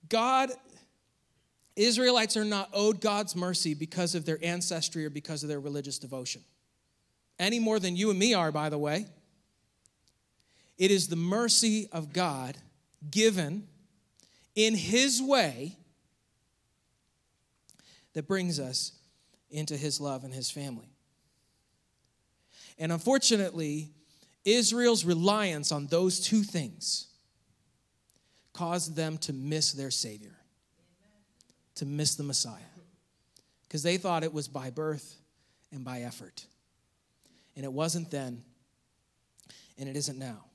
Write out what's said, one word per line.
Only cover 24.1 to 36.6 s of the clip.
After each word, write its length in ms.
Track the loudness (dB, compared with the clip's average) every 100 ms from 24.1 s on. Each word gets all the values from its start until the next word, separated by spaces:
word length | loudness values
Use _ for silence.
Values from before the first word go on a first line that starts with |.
| _ _ _
Israel's 640 | 4 4 4 4 4 4 2
reliance 680 | 2 4 4 2 0 -2
on 140 | -2 0
those 320 | 2 2 0
two 220 | 2 2
things 640 | 2 -2 -6 -6 -6 -4 -6 _ _ _ _ _ _ _ _ _ _ _ _ _ _
caused 420 | -8 -4 -2 -2 -2
them 220 | -4 -4
to 140 | -6
miss 400 | -6 -4 0 0
their 200 | 0 -4
Savior, 460 | -4 -4 -8 -18 -20 _ _ _ _ _ _ _ _ _ _ _ _ _ -10
to 100 | -6
miss 300 | 0 0 0
the 80 |
Messiah, 380 | -2 -2 -4 -8 -20 -20 -20 _ _ _ _ _ _ _ _
'cause 140 | -4
they 140 | 0 0
thought 260 | 0 0
it 100 | 0
was 160 | -4 -8
by 200 | -8 -10
birth 480 | -6 -4 -4 -8 -20 _ _ _ _ _
and 140 | -14 -10
by 160 | -10
effort. 440 | -10 -12 -16 -18 -20 _